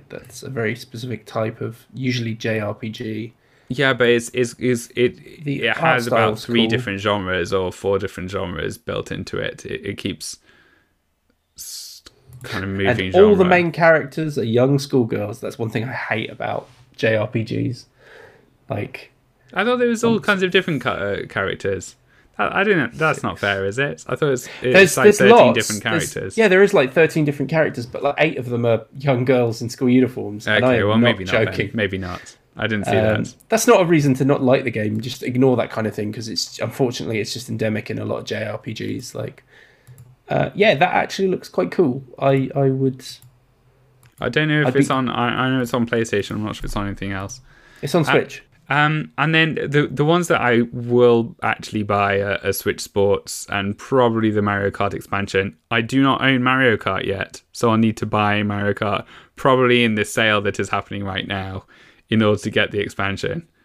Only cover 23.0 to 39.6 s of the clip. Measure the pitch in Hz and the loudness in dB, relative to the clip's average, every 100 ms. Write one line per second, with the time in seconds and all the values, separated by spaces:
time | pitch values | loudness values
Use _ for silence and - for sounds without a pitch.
23 | 160 139 110 85 101 98 98 110 143 - | -2 0 -4 -2 -2 0 -2 -2 -4 -6
24 | - 127 151 127 - - 127 180 190 - | -8 -2 0 0 -4 -6 4 6 6 8
25 | 127 208 - 233 131 113 107 107 113 110 | 6 8 8 10 8 6 0 -4 -2 -2
26 | 147 - 101 - 220 185 196 190 131 175 | -2 -6 -6 2 4 6 6 6 4 4
27 | 160 165 147 139 131 160 151 135 117 - | 4 4 0 -2 -2 0 0 -2 -10 -4
28 | 143 - 156 - 120 120 120 110 - 139 | -4 0 0 0 -6 -2 2 0 -2 -6
29 | 143 123 127 127 117 110 117 - 127 127 | 0 0 2 2 2 -2 -8 -2 4 4
30 | 123 117 104 104 - 107 127 120 101 110 | 4 -2 -10 -8 0 2 4 2 2 2
31 | 120 101 92 110 98 92 107 113 101 95 | 2 0 -2 0 0 -2 -6 -2 -2 -4
32 | 90 - - - _ - 113 107 110 110 | -8 -12 -16 -20 _ -8 -4 -4 0 0
33 | 107 107 120 - _ 220 240 214 170 165 | 2 0 -4 -12 _ 0 4 6 6 4
34 | 143 131 139 143 131 135 131 110 107 110 | 4 2 2 2 4 2 2 -4 -4 -4
35 | 120 - 123 123 131 123 - - 107 98 | -6 -8 -4 2 4 4 0 -4 -4 -4
36 | 104 107 110 87 - - 113 - 127 117 | -8 -8 -8 -8 -8 -6 -8 0 -2 -2
37 | 76 110 110 - - 110 110 107 - 110 | -6 -4 -6 -10 -10 -4 -2 -4 -6 -8
38 | 107 113 113 107 110 107 - 110 107 107 | -6 -6 -6 -8 -8 -10 -12 -10 -8 -8
39 | 120 117 117 - _ - | -10 -12 -12 -14 _ -20